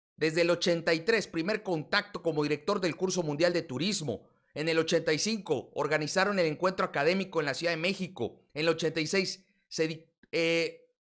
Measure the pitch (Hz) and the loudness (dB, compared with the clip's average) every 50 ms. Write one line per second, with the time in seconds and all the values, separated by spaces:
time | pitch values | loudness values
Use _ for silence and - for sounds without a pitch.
0 | _ _ _ - 156 160 156 170 170 170 175 170 - 185 170 165 156 175 170 160 | _ _ _ -2 -2 0 2 2 2 2 2 2 2 2 0 2 2 0 0 2
1 | 160 214 233 214 - - - 165 160 185 220 208 - 196 180 156 139 - - 202 | 2 2 2 2 0 -2 -4 -4 -2 -2 -4 -4 -2 -2 -2 -2 -2 0 -2 -2
2 | 196 - - 180 - 165 156 151 151 147 151 147 - - 202 196 185 170 143 - | -2 -2 -6 -4 -2 0 0 0 0 0 -2 -2 0 -2 0 0 0 0 0 0
3 | 185 190 156 180 165 151 147 147 165 175 175 170 165 - 127 131 165 208 208 - | -2 -2 0 -2 -2 -2 0 2 2 2 2 0 -2 -4 -4 -4 -2 -2 -2 -2
4 | 156 135 104 - - - _ _ _ _ - 143 151 165 160 160 160 160 175 165 | -2 -4 -6 -6 -8 -14 _ _ _ _ -10 -6 -2 0 2 2 2 2 2 2
5 | 156 165 156 147 - 208 226 208 185 - 147 120 - - - 120 143 143 156 151 | 2 2 0 0 0 -2 -2 -4 -2 -2 -2 -2 -2 -4 -4 -4 0 0 0 0
6 | 156 147 - 185 190 202 202 190 170 156 147 - 175 185 185 202 185 180 - 143 | 0 0 0 0 2 2 2 2 2 0 0 0 0 0 0 0 -2 -2 0 2
7 | 143 160 185 196 190 190 - 165 151 143 131 - 165 170 170 156 160 190 190 190 | 2 2 2 2 0 -2 -2 -2 -2 0 -2 -2 -2 -2 -2 0 0 -2 -2 -2
8 | 185 160 - - 117 98 - - _ _ - 143 156 170 160 160 170 160 151 160 | -4 -8 -4 -4 -4 -4 -6 -8 _ _ -6 0 2 2 2 2 0 0 0 0
9 | 156 156 - 196 185 - - - _ _ _ _ _ _ - - 160 160 165 156 | -2 0 0 0 0 0 -4 -8 _ _ _ _ _ _ -4 -2 -2 -2 -2 -6
10 | - _ _ _ - _ - 165 165 165 165 165 165 - - - - _ _ _ | -12 _ _ _ -14 _ -2 0 2 2 2 2 0 -2 -4 -10 -18 _ _ _
11 | _ _ | _ _